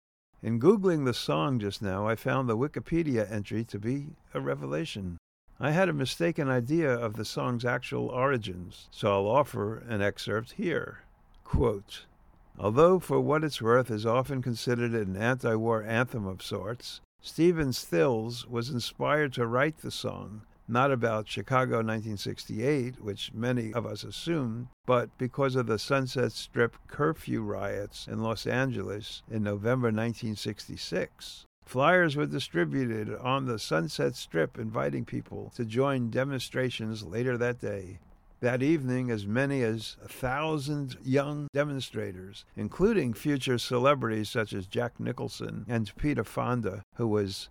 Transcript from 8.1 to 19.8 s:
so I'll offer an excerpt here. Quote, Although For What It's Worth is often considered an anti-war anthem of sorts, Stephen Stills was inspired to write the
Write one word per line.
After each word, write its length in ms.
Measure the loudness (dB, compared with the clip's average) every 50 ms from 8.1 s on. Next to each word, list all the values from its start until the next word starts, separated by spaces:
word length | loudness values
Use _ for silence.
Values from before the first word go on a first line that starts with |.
| 0 0 2 2 2 2 0 -4 -8 -8 -10 -12 -14 -18 -20 -20
so 220 | -8 0 2 4 4
I'll 160 | 4 4 4
offer 480 | 4 4 4 2 0 -4 -2 -2 -4 -6 -8 -4
an 140 | -2 2 2
excerpt 520 | 2 0 -2 -4 -2 -2 -2 -2 -4 -6
here. 480 | -4 -2 -2 0 -2 -4 -6 -10 -14 -18 -20 -20 _ -20 -20 -20 -20 -8
Quote, 640 | 0 2 4 4 4 2 0 -6 -12 -16 -16 -18 -18 _ _ -20 -20 -20 -20 -20 -20 -8 -2
Although 400 | 0 2 6 8 8 8 8 6
For 220 | 4 2 2 2
What 240 | 4 4 2 2 0
It's 180 | -2 -2 0 4
Worth 300 | 4 6 6 4 2 -2
is 120 | -2 0
often 380 | 2 2 2 2 0 -2 -4 -2
considered 520 | -2 -4 -4 0 0 0 0 0 0 0
an 220 | 0 -2 -2 -2
anti-war 680 | 0 0 0 0 2 0 0 0 2 2 2 0 0 0
anthem 420 | 0 0 0 0 0 -2 -6 -6
of 160 | -6 -6 -8 -8
sorts, 580 | -6 -6 -6 -6 -6 -8 -8 -10 -14 -14 -14 -16 -20 _ _ -16
Stephen 500 | -8 0 4 4 4 6 4 2 0 0
Stills 760 | -2 -4 0 2 4 4 4 4 0 -2 -4 -6 -8 -8 -6
was 200 | -4 -4 -4 -2
inspired 640 | -4 -4 -4 -6 -4 -2 0 2 2 2 2 0 0
to 120 | -2 -2
write 320 | 0 2 2 2 2 0
the 120 | -4